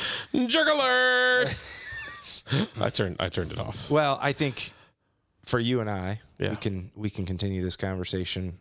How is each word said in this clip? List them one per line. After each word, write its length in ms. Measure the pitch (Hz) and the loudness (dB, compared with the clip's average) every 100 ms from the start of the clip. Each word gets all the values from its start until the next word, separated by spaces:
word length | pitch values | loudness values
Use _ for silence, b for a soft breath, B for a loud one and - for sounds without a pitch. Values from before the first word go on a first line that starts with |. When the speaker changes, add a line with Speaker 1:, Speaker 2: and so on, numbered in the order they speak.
| B B B 269 247 | B B B 2 4
Speaker 1:
Jerk 200 | 320 302 | 4 4
alert! 840 | 302 262 254 254 247 254 247 247 | 4 4 4 4 4 4 4 2
<laughs> 400 | - - - - 906 906 1077 | -2 -6 -8 -6 -8 -10 -6
<laughs> 560 | - - - 135 214 113 | -2 -2 2 0 0 0
I 100 | 98 | 0
turned, 280 | - 95 87 | 0 -2 -2
I 100 | 95 | -2
turned 220 | 92 80 | -2 -4
it 80 | - | -4
off. 300 | - - - | -6 -6 0
Speaker 2:
Well, 280 | 147 147 135 | 2 4 2
I 100 | 139 | 0
think 420 | 135 143 117 - - B _ _ _ _ _ | 0 0 -2 -6 -8 B _ _ _ _ _
for 160 | - 123 | 0 2
you 200 | 117 127 | 4 2
and 80 | 107 | 2
I, 320 | 98 92 107 - - | -2 -2 -4 -8 -4
Speaker 1:
Yeah. 120 | 98 | -4
Speaker 2:
we 40 | 107 | -2
can, 360 | 110 95 92 - | -2 -4 -8 -6
we 140 | 107 | -6
can 160 | - 92 | -4 -4
continue 360 | 90 101 95 | -2 -2 -2
this 140 | 90 - | -2 -2
conversation 840 | 95 95 87 92 90 95 92 87 | -2 -2 -2 -2 -2 -4 -6 -8